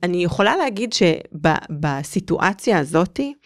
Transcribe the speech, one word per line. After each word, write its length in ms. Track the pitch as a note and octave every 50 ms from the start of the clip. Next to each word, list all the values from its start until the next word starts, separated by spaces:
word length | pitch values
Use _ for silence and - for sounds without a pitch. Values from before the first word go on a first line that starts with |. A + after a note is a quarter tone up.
| -
אני 200 | F3+ F3 F3+ F3
יכולה 340 | E3+ - - G3 G#3 B3+ F#4+
להגיד 360 | E4 - G#3 G3 A#3 A3+ -
שבסיטואציה 1900 | - F#3+ E3+ D#3+ - - - - D3+ D3 E3 D#3 - - - D#3+ D3 D3+ D3 C#3 C#3 C#3+ - - G3 F#3+ - E3 - - F#3 G3+ - - B3 G#3+ E3+
הזאת, 400 | C#3+ D3+ D#3+ D#3+ F3+ F#3 - - C#4 C#4 C#4+ _ _